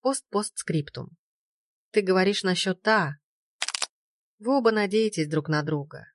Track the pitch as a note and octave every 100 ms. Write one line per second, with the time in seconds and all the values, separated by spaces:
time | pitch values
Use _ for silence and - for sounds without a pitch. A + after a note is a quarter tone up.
0 | B3+ C4+ _ G3+ G#3+ - - D#3+ D3 -
1 | - _ _ _ _ _ _ _ _ G#3+
2 | F#3+ F#3 F#3+ G3+ F#3+ F3 F#3+ F#3 - A3
3 | D#3 C#3+ _ _ _ _ - - - _
4 | _ _ _ _ G#3+ C#4 A3+ A3 G3+ G#3
5 | A3 F#3 D3+ D#3+ D3 D3+ D3+ D3 D3 -
6 | -